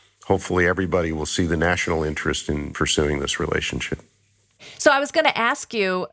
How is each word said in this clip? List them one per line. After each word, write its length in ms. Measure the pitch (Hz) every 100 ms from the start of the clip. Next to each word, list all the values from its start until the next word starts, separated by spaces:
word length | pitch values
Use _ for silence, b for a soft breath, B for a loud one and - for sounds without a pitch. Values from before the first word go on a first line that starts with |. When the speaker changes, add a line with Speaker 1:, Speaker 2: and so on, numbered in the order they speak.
| b b -
Speaker 1:
hopefully 400 | 95 - 90 87
everybody 460 | 92 90 90 82
will 140 | 78 76
see 200 | - 87
the 120 | 82
national 460 | 85 87 - 82
interest 460 | 78 76 76 69 -
in 220 | 73 73
pursuing 480 | - 76 - 73 71
this 200 | 73 -
relationship. 600 | 76 - - 64 - - - _ _ _ _ _ B B
Speaker 2:
So 120 | 302
I 100 | 277
was 120 | 285
gonna 220 | 330 302 -
ask 380 | 233 294 -
you, 340 | 233 190 185 175